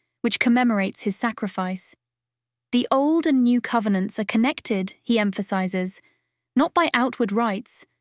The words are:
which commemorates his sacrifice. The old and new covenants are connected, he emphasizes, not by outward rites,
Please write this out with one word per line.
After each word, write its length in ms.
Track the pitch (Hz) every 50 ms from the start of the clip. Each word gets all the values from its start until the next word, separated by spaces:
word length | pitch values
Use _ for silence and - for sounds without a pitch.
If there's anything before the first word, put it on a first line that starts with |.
| _ _ _ _
which 200 | - 233 - -
commemorates 600 | - 247 233 247 247 240 220 202 190 190 - -
his 140 | - 208 190
sacrifice. 800 | - - 233 214 - 220 190 - 196 185 185 185 185 - - - _ _ _ _ _ _ _ _ _ _ _ _ _ _ -
The 160 | - 247 240 -
old 360 | 262 269 285 302 320 339 320
and 180 | 320 277 262 240
new 180 | 240 247 240
covenants 560 | - - - 233 202 214 196 185 190 - - -
are 60 | 208
connected, 720 | - - 226 233 277 311 - - - 220 190 190 196 - _
he 160 | _ - 233 220
emphasizes, 840 | 208 202 190 - 190 - 196 190 185 185 196 185 185 185 - - _ _ _ _ _ _ _ _ _ _ -
not 180 | 247 302 - -
by 160 | 359 330 -
outward 400 | - 240 254 254 - - 240 196
rites, 540 | 202 226 233 226 190 208 - - - - - _ _ _